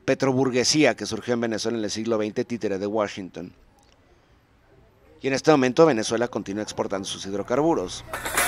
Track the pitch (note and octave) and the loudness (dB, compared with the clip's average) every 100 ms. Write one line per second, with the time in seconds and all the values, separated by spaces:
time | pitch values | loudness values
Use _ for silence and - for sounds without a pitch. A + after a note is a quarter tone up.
0 | - C3+ C3+ C3 C3+ B2 A2+ D3+ C3+ G#2+ | -2 0 2 2 2 2 2 4 4 2
1 | G#2 G#2+ A#2+ A#2+ A#2 G#2+ A2+ A#2 G#2 A2 | -6 -6 -2 -2 -2 -2 -2 -4 -4 -4
2 | A2+ A2 G#2+ A2 A#2 A#2 G#2+ F#2+ G2+ G#2+ | -2 0 0 -4 -4 -4 -4 -4 -2 -2
3 | G2+ - F2+ - F2+ - _ _ _ _ | -2 -4 -12 -14 -16 -18 _ _ _ _
4 | _ _ _ _ _ _ _ - _ _ | _ _ _ _ _ _ _ -20 _ _
5 | _ - C3 C3+ D#3 D3 B2+ B2 D#3+ A2 | _ -6 -2 2 6 6 6 6 6 6
6 | G#2 A2+ A#2+ A2+ G2 G#2 G#2 - G#2 G2 | 0 -2 0 -4 -6 -6 -6 -4 -4 -4
7 | F#2+ F#2 F#2+ G2 F#2+ B2+ D#3+ C3 F2+ - | -6 -10 -6 -6 -2 0 2 0 -4 -10
8 | - - - - | -12 -10 -6 -2